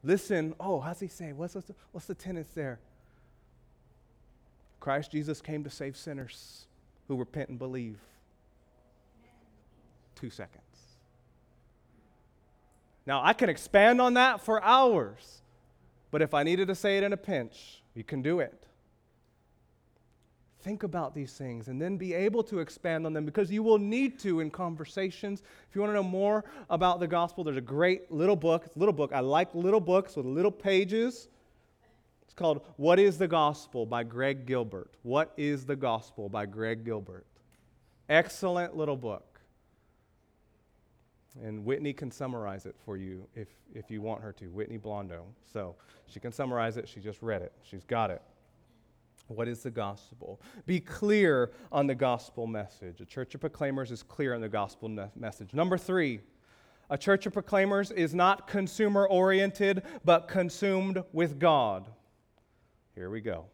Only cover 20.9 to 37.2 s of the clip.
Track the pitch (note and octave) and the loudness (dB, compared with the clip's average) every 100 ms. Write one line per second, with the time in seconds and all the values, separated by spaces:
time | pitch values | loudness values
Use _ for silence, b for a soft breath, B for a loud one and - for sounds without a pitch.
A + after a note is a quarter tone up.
20.9 | F3 C#3+ D3+ C3+ - C3+ A#2 A2+ C3 E3+ | -4 -4 -6 -10 -8 -10 -8 -8 -6 -4
21.9 | G3 F#3 E3+ G3+ A3+ A3 G3 D#3 - F3 | -4 -4 0 0 0 -2 -2 -6 -6 -4
22.9 | D#3+ D#3+ D#3 D3+ D#3 F#3+ G#3 A3 G#3+ G3+ | -2 -2 -4 -4 0 0 0 6 4 4
23.9 | A#3 C4+ B3+ G3+ E3 D#3 - F3+ D#3+ D#3 | 0 0 -2 -2 0 -2 -4 -6 -6 -10
24.9 | - F#3+ F3+ G3+ G3+ B B B G3 G#3 | -6 -6 -6 -8 -8 B B B -2 0
25.9 | G#3 F#3+ F#3 G3+ G#3+ G#3 B A#3 E3+ F3+ | 0 0 2 2 2 -2 B -4 2 4
26.9 | F3 F3 E3+ E3+ - D#3+ C3+ B2 C#3 F3 | 2 0 0 0 -2 -4 -4 -4 2 2
27.9 | F#3 - D#3 F3+ G3+ D#3+ E3 - - G3+ | 2 -2 0 2 4 4 2 0 0 2
28.9 | D#3 C#3+ C#3 C3 D3+ F#3 E3 F3+ G#3+ F3 | 2 0 0 2 2 2 0 2 2 4
29.9 | F#3 F#3+ - B2+ C#3 G3 G3+ G3 F#3+ G3 | 2 2 -6 -4 0 0 0 2 2 2
30.9 | G#3+ A#3+ A#3+ - b b b b b b | 0 0 -4 -18 b b b b b b
31.9 | b b _ _ - E3+ D3 B - C#3+ | b b _ _ 0 2 2 B 0 6
32.9 | F3+ G3+ D#3+ F#3 E3 D3+ D3+ - B2+ A2+ | 8 8 4 0 4 2 0 -8 -6 -2
33.9 | A#2+ A#2 A#2 C3+ C#3 B2 B2+ A2+ G2 - | -2 -4 -2 -2 -2 -4 -4 -4 -8 -14
34.9 | _ A#2+ C3+ D#3 - D3 C#3+ B2+ C#3 C3 | _ -2 0 0 -2 -2 -2 -4 -4 -2
35.9 | A2+ A2+ - G2+ G#2+ G#2 G2+ A2 A2+ A2+ | -2 -4 -12 -8 -6 -6 -6 -4 -4 -6
36.9 | A2 F#2 F#2 | -8 -8 -18